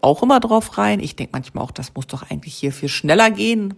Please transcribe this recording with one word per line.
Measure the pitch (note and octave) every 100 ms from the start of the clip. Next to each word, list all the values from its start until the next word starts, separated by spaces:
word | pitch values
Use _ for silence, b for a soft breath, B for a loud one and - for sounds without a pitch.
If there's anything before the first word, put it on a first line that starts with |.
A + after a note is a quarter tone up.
auch | C3+ -
immer | B3 C4
drauf | A#3+ A3 - -
rein. | G#3 G#3
Ich | D#3 -
denk | -
manchmal | - - -
auch, | B2+
das | - C3
muss | - C3
doch | C3 -
eigentlich | D3+ D3 -
hier | C#3
viel | C#3 C#3+
schneller | - D3 F3+ A3
gehen. | G3+ A3 A3+ G3